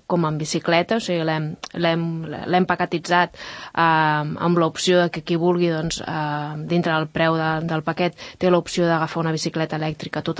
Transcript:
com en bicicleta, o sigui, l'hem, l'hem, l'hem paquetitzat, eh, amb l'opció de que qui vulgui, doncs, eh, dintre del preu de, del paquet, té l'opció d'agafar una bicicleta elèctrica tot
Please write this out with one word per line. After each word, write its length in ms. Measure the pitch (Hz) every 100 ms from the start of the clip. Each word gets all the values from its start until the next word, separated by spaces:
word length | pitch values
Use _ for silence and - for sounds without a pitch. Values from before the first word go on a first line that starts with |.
| -
com 180 | 180 160
en 80 | 151
bicicleta, 580 | 156 165 - 170 175 226
o 80 |
sigui, 220 | 220 175 160
l'hem, 240 | 156 156 170 -
l'hem, 320 | 170 170 165 165 165 160 147 -
l'hem 240 | 190 185
paquetitzat, 640 | 175 180 170 - 175 175 - - - -
eh, 80 | -
amb 800 | 165 160 156 151 151 - 170 170
l'opció 400 | 160 160 - 180
de 80 | 175
que 160 | 165 -
qui 100 | 170
vulgui, 320 | 175 175 175
doncs, 240 | 160 165 - -
eh, 580 | 160 151 147 147 151 156
dintre 240 | 175 170
del 160 | 160 156
preu 240 | 151 160
de, 160 | 160 160 160 165
del 160 | 160
paquet, 320 | 156 165 175 - - -
té 160 | 185
l'opció 320 | 175 165 - 175
d'agafar 380 | 165 160 170
una 100 | 160
bicicleta 480 | 160 156 165 160 156
elèctrica 400 | 156 156 - 151
tot 160 | 151 160